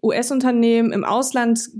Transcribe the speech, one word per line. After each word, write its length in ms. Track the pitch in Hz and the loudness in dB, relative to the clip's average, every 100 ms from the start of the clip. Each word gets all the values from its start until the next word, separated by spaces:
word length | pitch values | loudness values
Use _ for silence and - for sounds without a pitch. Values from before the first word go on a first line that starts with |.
U-S-Unternehmen 920 | 220 - 247 269 254 240 233 233 226 | -2 -2 -2 0 0 2 4 2 2
im 100 | 202 | 0
Ausland 680 | - 226 262 254 233 226 - | -2 -2 -2 -2 0 0 -4